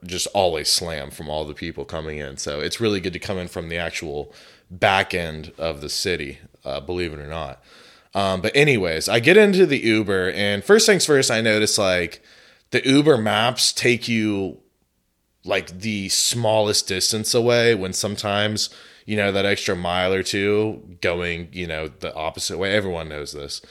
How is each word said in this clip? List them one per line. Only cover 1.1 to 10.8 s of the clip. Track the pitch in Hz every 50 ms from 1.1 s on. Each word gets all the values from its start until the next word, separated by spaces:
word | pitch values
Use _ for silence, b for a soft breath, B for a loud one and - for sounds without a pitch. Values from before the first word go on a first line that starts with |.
from | - - 82 73
all | 76 78 78
the | 73
people | 73 - 90 82 73 73 69
coming | - - 80 78 78 76 76
in. | 73 67 69
So | 71 - 78 71 73
it's | 76 87 - -
really | 113 107 104 95
good | 85 95
to | 85 85
come | - - 98 92
in | 90 87
from | - 92 82 82
the | 85
actual | 87 85 82 - - 85 78 71 73 71 B B B B B B B B _
back | 92 90 - 104 95 95 98 -
end | 92 90 85 80 78 78 76 76 - -
of | 80 82 78 71
the | 73 73
city, | - - - 98 87 78 73 67 65 - - - _ _ -
uh, | 69 67 73
believe | - 87 90 90 90 82
it | 78 73
or | 73
not. | 73 80 82 78 69 64 b b b b b b b b b b b -
Um, | 98 98 95 95 92
but | 87 110 -
anyways, | 139 147 151 131 107 92 85 80 80 80 95
I | 104 120
get | 117 147 185
into | 220 214 208 190 185 190
the | 160 143 120
Uber, | - 113 110 110 107 95 98 92 92 92
and | 78 92 101 101 101 101 -
first | - 202 226